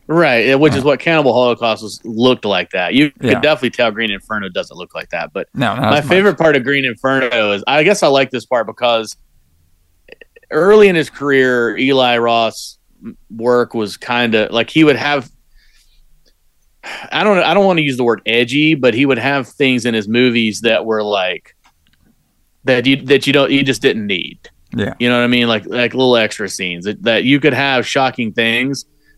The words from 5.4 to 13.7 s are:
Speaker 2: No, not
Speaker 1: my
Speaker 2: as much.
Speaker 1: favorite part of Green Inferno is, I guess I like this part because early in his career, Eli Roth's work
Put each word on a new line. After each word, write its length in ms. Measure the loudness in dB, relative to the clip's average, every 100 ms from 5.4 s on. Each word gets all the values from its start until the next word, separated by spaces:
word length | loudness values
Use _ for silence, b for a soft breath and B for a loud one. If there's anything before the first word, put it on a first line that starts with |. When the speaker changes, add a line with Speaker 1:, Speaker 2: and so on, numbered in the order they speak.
| -10
Speaker 2:
No, 220 | -4 -4 -2
not 60 |
Speaker 1:
my 160 | 0 0
Speaker 2:
as 60 |
much. 60 | 2
Speaker 1:
favorite 260 | 2 2 2
part 180 | 2 2
of 80 |
Green 200 | 0 -2
Inferno 680 | -4 -4 -2 0 0 0 0
is, 100 | -2 0
I 160 | 0
guess 180 | 2 2
I 60 | 2
like 220 | 2 0
this 140 | -4
part 220 | -2 -2 -2
because 500 | -2 0 0 -2 -12 _ _ _ _ _ _ _ _ _ -20 -20 _ -6
early 380 | 0 4 6 6
in 80 | 4
his 140 | -2
career, 680 | -6 0 2 2 2 0 0
Eli 400 | 0 2 2 2
Roth's 600 | 2 2 0 -4 -14 -20 _ _ -20 -18 -18
work 420 | -4 0 2 0